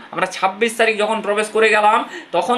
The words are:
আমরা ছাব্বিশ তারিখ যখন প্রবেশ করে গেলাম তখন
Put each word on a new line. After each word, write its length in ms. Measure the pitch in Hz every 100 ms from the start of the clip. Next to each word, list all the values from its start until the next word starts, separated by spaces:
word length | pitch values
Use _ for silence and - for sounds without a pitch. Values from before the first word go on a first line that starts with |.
| -
আমরা 140 | 165 185 -
ছাব্বিশ 360 | 190 196 226 226
তারিখ 180 | 226 214
যখন 140 | 214 220
প্রবেশ 260 | 196 208 214 220
করে 120 | 220
গেলাম 300 | 214 208 226 285 - -
তখন 260 | 170 -